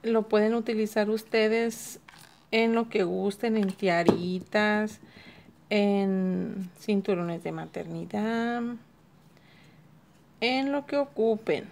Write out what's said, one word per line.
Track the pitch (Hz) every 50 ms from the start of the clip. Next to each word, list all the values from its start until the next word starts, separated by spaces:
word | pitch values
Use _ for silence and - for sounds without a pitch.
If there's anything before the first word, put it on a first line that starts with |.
| -
lo | 220 226 226 208 220
pueden | - 208 214 220 226
utilizar | 233 226 - 233 214 220 214 - 220 208 208
ustedes | 220 220 220 - - 226 220 220 220 226 233 233 226 - - - - - _ - - - - - - - _ _
en | - 226 226 226 226
lo | 226 233 226
que | - 208 190
gusten, | 175 180 185 190 202 196 - - 233 220 220
en | 202 190
tiaritas, | 185 - - 190 170 175 170 165 - - - 180 180 185 - - - 214 208 214 208 208 214 214 214 - - - - - - - - - - - - - - -
en | 208 208 202 202 202 196 196 196 190 190 185 185 185 180 180 - - 196 190 180 - -
cinturones | - - 208 196 196 - 202 175 175 170 170 170 170
de | 170 160
maternidad, | 160 160 160 - 175 170 165 165 165 165 170 - 208 208 220 226 226 233 233 240 240 233 240 240 233 - - _ _ _ _ _ - _ - _ - - - - - - - - - - - - - _ _ _ _ - _ _ -
en | 220 240 254 262 269 277 277
lo | 285 277
que | - -
ocupen. | 285 277 277 - - 220 226 220 214 - - 160 139 - -